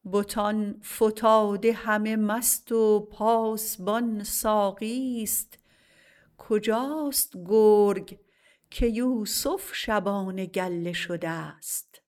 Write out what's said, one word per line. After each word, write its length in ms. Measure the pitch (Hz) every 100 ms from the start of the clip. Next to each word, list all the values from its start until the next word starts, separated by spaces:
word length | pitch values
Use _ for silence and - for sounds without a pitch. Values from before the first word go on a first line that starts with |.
| 190
بتان 680 | 202 202 220 208 214 208 -
فتاده 880 | - - 220 214 226 220 208 202 226
همه 440 | 226 226 214 214 220
مست 560 | 208 226 247 - -
و 280 | 226 214 208
پاسبان 1200 | 208 - 220 233 220 220 220 - 185 220 240 214
ساقیست، 1300 | 208 - 226 214 202 196 220 247 262 233 214 - - - _ _ _ _ _ _ _ _
کجاست 960 | - 214 214 220 262 311 294 277 - 190
گرگ 720 | 175 220 214 208 208 196 - - _ _ _ _ _
که 160 | - 240
یوسف 880 | 220 254 240 202 - 277 381 -
شبان 680 | - - 214 190 202 190 190
گله 480 | 185 190 185 175 170
شدست؟ 1080 | 175 175 170 170 165 151 - - - - _